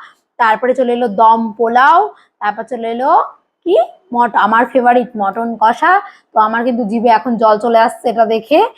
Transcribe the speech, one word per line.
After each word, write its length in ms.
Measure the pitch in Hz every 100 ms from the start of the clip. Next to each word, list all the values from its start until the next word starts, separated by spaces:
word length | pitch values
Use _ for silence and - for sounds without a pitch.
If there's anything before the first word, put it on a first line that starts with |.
| - _ _ -
তারপরে 320 | 226 214 247
চলে 180 | 254 247
এলো 140 | 240 247
দম 320 | 202 226 226 226
পোলাও, 480 | 202 233 247 277 339 415 - _ _
তারপর 260 | 208 208
চলে 240 | 220 240 226
এলো 200 | 233 277 381 - - _ _ 339
কি 100 | 466 719 - _
মট-, 260 | 240 240 220
আমার 260 | 208 226 254
ফেভারিট 440 | 269 247 247 247 214
মটন 320 | 196 226 233 220
কষা। 340 | 220 233 330 392 - - _
তো 80 | -
আমার 220 | 220 233
কিন্তু 200 | 240 240
জিভে 260 | 208 233 233
এখন 220 | 214 254 220
জল 200 | 220 214
চলে 200 | 233 226
আসছে 260 | 226 - 233
এটা 160 | 233 220
দেখে। 340 | 220 220 311 453